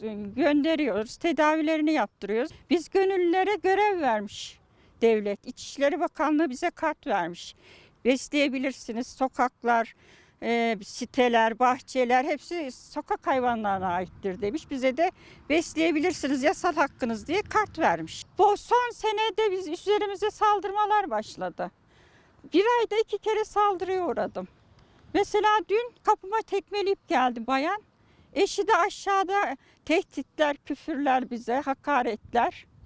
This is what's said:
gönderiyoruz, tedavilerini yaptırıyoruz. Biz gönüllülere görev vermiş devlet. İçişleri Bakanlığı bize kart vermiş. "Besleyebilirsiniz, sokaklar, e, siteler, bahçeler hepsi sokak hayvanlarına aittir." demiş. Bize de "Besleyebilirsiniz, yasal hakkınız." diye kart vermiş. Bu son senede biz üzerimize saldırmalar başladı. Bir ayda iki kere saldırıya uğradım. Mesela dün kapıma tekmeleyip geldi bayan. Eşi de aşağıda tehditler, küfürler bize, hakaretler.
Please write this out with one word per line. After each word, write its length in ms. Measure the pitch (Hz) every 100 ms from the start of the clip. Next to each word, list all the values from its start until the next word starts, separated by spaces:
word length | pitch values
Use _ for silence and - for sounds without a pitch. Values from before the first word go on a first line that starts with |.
| 220 208 202 226
gönderiyoruz, 840 | 330 294 311 311 277 190 220 -
tedavilerini 760 | 339 311 302 320 311 311 311
yaptırıyoruz. 580 | 302 208 - 196 220 311 - -
Biz 200 | 339 -
gönüllülere 680 | 392 381 381 349 370 381 381
görev 460 | 381 392 415 359
vermiş 580 | 262 214 202 - - - _ _ _ -
devlet. 460 | 226 214 202 202 -
İçişleri 520 | - - - 277 311
Bakanlığı 500 | 330 - 302 302 330
bize 200 | 247 349
kart 380 | - 311 - 277
vermiş. 480 | 202 170 175 - - - - - _ 226
"Besleyebilirsiniz, 1040 | 262 - 294 277 262 269 - - 220 -
sokaklar, 880 | - 262 - 254 - 233 233 226 - _ - _ _
e, 340 | 220 233 233 214
siteler, 760 | - - 247 - 247 233 226 226
bahçeler 640 | 247 254 - 262 240 254
hepsi 480 | 302 294 - 349 277
sokak 560 | - - 294 - 415 359
hayvanlarına 600 | 262 247 233 208 190 185
aittir." 540 | 175 180 - 196 180
demiş. 300 | 202 294 -
Bize 260 | 269 262 254
de 140 | 349 - - - -
"Besleyebilirsiniz, 960 | 320 - 302 330 302 359 - 269 269
yasal 320 | 294 - 359 311
hakkınız." 520 | 277 - 240 220 269
diye 140 | 381
kart 380 | - 415 403 311
vermiş. 460 | 233 165 160 - - -
Bu 200 | 403 403
son 340 | - 480 480
senede 580 | - 440 415 440 427 440
biz 160 | 370 381
üzerimize 640 | 349 392 415 403 381 415
saldırmalar 800 | - 427 415 381 415 415 415 359
başladı. 640 | 214 214 - 180 175 180 - _ _ _ _ _ _ -
Bir 120 | 339 440 480
ayda 160 | 427 427
iki 180 | - 415
kere 280 | 415 427 427
saldırıya 600 | 403 415 349 370 370 339
uğradım. 420 | 208 208 185 185 _ _ _ _ _ -
Mesela 360 | 349 403 415 415 427 339
dün 240 | 427 480 -
kapıma 340 | - 427 381 440 -
tekmeleyip 600 | 392 - 415 392 392 -
geldi 400 | 294 254 233 226
bayan. 340 | 269 320 427 - _ _ _ _
Eşi 340 | 285 392 - 392
de 80 | 349
aşağıda 840 | 381 - 392 392 359 403 381 277 _ _ -
tehditler, 720 | 330 - 285 - - 302 285
küfürler 720 | - 285 - 277 285 262 240
bize, 280 | 233 233 254
hakaretler. 1080 | 277 269 294 277 247 214 - 233 302 - - -